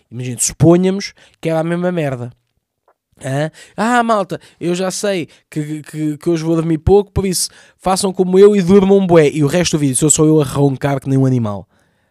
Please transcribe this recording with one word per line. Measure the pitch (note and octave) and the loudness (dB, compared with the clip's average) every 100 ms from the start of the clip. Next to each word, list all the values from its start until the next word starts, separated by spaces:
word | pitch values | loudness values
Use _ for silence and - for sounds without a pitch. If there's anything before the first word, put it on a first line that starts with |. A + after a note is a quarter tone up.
| _ | _
Imagina, | A#2 B2+ A#2+ | -12 -10 -6
suponhamos | - - E3 F3 F#3 F#3+ - - _ _ | -6 2 4 4 2 -4 -8 -16 _ _
que | E3 | -4
era | D#3+ | -4
a | |
mesma | E3 E3+ F3+ | -2 -4 -4
merda. | F3 C#3+ B2+ A#2+ - _ _ _ _ _ _ _ _ | -4 -4 -6 -10 -16 _ _ _ _ _ _ _ _
Hã? | C3 C#3 D#3 - - - | -6 -4 -4 -8 -14 -6
"Ah, | A3 B3 | -2 0
malta, | A#3 G#3+ G3 D#3 - _ | 0 -2 -4 -10 -14 _
eu | D#3+ F3+ | -6 -4
já | F#3+ | -4
sei | - G#3 F#3+ C#3 _ _ | -4 -4 -4 -6 _ _
que, | D#3 D3+ D3+ | -8 -8 -10
que, | C#3 D3+ D#3 D3 | -12 -6 -6 -4
que | F3 | -4
hoje | E3 | -2
vou | D#3+ | 0
dormir | E3 D#3+ D#3+ | -2 -2 -2
pouco, | - G3+ G3 | 2 2 2
por | - F#3+ | -4 -4
isso | E3+ - - _ _ | -4 -6 -10 _ _
façam | F#3 F#3 G3 | -4 -2 -2
como | F#3 F3+ F#3 | -2 0 4
eu | G#3 | 6
e | G3+ | 4
durmam | E3+ G3+ F#3+ G3 F#3 | 4 4 6 4 4
bué." | E3+ C#3+ | 4 4
E | D#3 | 2
o | C#3 | 0
resto | F3 E3+ D#3+ | 0 0 0
do | |
vídeo | C#3+ B2+ | -2 0
sou | D#3 | 0
só | - D#3 | 2 2
eu | D#3 | 2
a | |
roncar | C3+ C#3 C#3+ B2+ C#3+ C#3 | 0 0 0 0 -4 -4
que | C#3 | -2
nem | C3+ | 0
um | C3 | 2
animal. | B2+ G#2+ G2 - _ _ _ _ | 0 -2 -6 -14 _ _ _ _